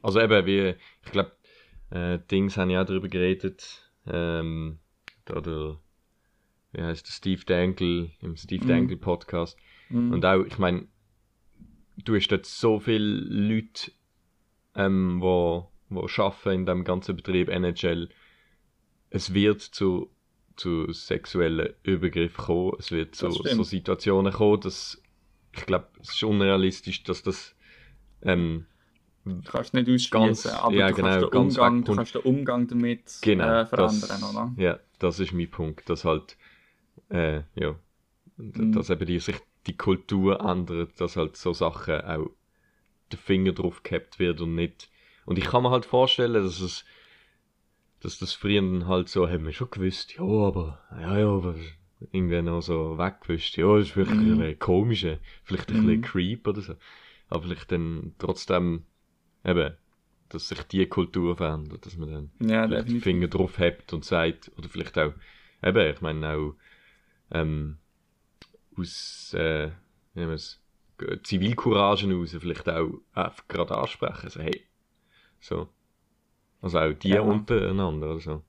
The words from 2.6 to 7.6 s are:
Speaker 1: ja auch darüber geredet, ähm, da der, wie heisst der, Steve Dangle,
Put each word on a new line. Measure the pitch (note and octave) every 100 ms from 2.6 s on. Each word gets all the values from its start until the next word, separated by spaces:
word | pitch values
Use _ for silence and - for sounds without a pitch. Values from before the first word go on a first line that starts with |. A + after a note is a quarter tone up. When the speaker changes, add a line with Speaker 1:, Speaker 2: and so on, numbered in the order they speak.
| F#2
Speaker 1:
ja | F#2
auch | F#2
darüber | F#2+ F#2
geredet, | F#2 F2+ F#2+ F#2+ F#2+ - - _ _ -
ähm, | E2+ E2+ E2 E2 D#2+ D#2+ D#2 _ _ - _ -
da | -
der, | E2 D#2 D#2 D2+ _ _ _ _ _ _ _ _ _
wie | -
heisst | E2+ D#2+ -
der, |
Steve | - G2 F#2 -
Dangle, | F2